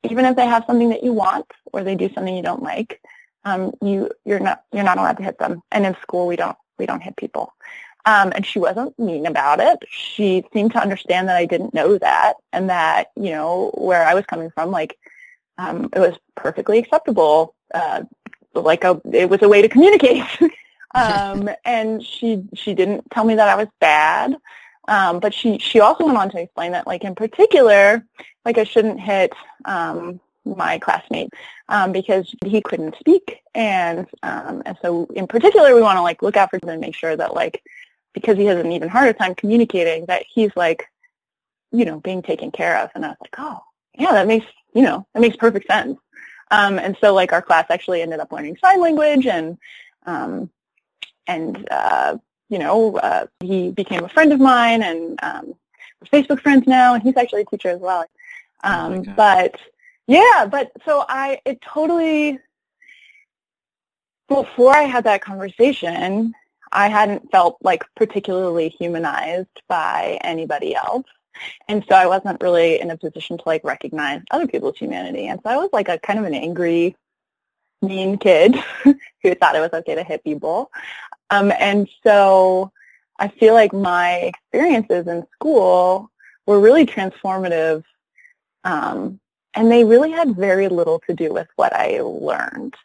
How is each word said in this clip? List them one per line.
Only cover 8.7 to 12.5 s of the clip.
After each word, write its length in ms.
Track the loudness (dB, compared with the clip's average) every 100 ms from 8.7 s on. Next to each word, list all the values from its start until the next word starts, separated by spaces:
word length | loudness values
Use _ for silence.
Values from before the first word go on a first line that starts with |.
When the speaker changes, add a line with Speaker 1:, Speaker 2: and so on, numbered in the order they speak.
| -2 -8 -6
Speaker 1:
mean 280 | -6 -4 -4
about 340 | -2 0 2
it. 180 | 2 0 -10
She 540 | -16 -14 -4 0 0 -2
seemed 200 | -2 0
to 80 | 0
understand 480 | -4 -6 -4 -4 0
that 80 | -2
I 80 |
didn't 300 | 0 -4 -4
know 240 | -2 0 0
that, 360 | 0 2 0 -2 _